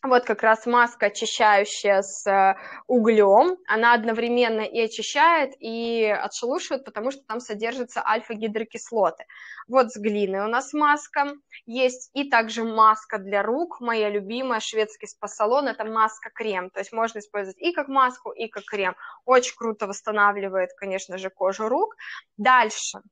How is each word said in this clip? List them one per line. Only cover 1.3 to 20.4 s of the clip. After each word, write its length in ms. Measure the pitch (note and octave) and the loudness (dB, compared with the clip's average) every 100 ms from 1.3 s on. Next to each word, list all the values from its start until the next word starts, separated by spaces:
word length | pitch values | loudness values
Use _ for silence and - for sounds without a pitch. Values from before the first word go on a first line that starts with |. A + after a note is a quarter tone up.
| - A3 G3+ G3+ - G3+ G3 | 2 4 4 2 -2 2 2
с, 240 | G3 - - | 0 -6 0
э, 260 | G3 F#3+ F#3+ - - - | 4 4 2 -6 -18 0
углем. 680 | B3 A3 A3 G3+ G3+ D#4+ F#4 - | 2 4 6 8 8 6 2 -2
Она 260 | G#3+ A#3 | 2 4
одновременно 680 | A#3+ A3 A3 A#3 A#3+ A#3+ A3 | 4 2 -2 -2 0 0 0
и 180 | - A3+ | -4 -2
очищает, 720 | A3+ A3+ G#3+ C#4+ D#4+ E4 C#4+ - | -4 -4 -6 2 4 4 0 -6
и 440 | A3 A3+ A#3 A#3 A3 G3+ | -10 -6 -4 0 0 0
отшелушивает, 600 | G#3 - A#3+ D#4 - C4+ | -4 -6 -6 -6 -4 -8
потому 260 | C4+ G#3+ A#3 | -8 -6 -6
что 100 | C#4 _ | -8 _
там 120 | A3 | -10
содержатся 640 | B3 G#3+ A3 C4 A#3+ - - | -8 -6 -6 -6 -8 -4 -2
альфа-гидрокислоты. 1160 | A3 A#3 G#3+ A3 G#3+ A3 A3+ - A3+ F3+ - - - - - - | -2 -2 -8 -6 -6 -8 -12 -8 0 0 -2 -18 -20 -20 -20 -2
Вот 240 | B3 A#3+ | 2 2
с 60 | A3 | 0
глиной 460 | G#3 G#3 G3 F#3+ G#3 | -4 -2 -2 -2 -2
у 20 | |
нас 240 | A#3 C#4 | -2 -4
маска 600 | D4 D4 D4 - D4+ C#4+ C#4+ _ - - | 0 2 2 -2 -4 -4 -4 _ -20 -10
есть, 440 | A#3 B3+ B3+ - | 0 0 0 -10
и 160 | C4+ C#4 | -6 0
также 340 | A#3 A3+ A3 | 2 0 -4
маска 540 | A3+ A3 A3 G#3+ - G#3+ | -4 4 6 6 -2 -10
для 240 | G3 G3+ | -2 -2
рук, 380 | G#3 B3 F4 - | 0 -2 -4 -6
моя 300 | A#3+ A3+ G#3+ | -4 -2 0
любимая, 500 | G#3 F#3+ A#3 C4 A#3 | -2 -6 -6 -4 -4
шведский 460 | - A3 G#3+ - G3+ | -4 -2 -4 -4 -20
спа-салон — 600 | - G#3 - G#3+ C4 C#4 | -12 -14 -2 2 2 0
это 160 | A3 | -4
маска-крем. 840 | A3 A3+ A3 - - - A3 F#3+ F3+ | -4 0 0 0 -18 -8 -4 -4 -6
То 100 | - | -10
есть 120 | G3 | -8
можно 280 | A3+ A3+ A3+ | -4 -4 -4
использовать 380 | G3+ G#3 G3 F#3+ | -10 -8 -8 -4
и 120 | E4+ | -4
как 160 | F4 C#4 | -4 -2
маску, 420 | C4+ C4+ B3 A3 | 0 0 0 -14
и 160 | - A3+ | -10 -10
как 160 | - G3 | -10 -10
крем. 300 | G#3 F#3 F3+ - - - | -4 -4 -4 -14 -16 2
Очень 300 | B3+ B3 - | 4 4 -6
круто 300 | A3+ G#3+ G#3 | -8 -6 -6
восстанавливает, 840 | G3+ - G#3+ G3+ G3+ | -8 -6 2 2 2